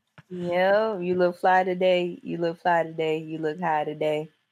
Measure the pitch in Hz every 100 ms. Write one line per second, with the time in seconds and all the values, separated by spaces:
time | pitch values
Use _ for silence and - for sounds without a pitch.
0 | _ _ - 180 175 175 185 208 220 196
1 | 180 180 180 175 190 185 185 180 185 180
2 | 175 180 - 170 170 170 180 170 160 160
3 | 160 156 156 160 156 156 175 151 151 151
4 | 156 151 156 _ _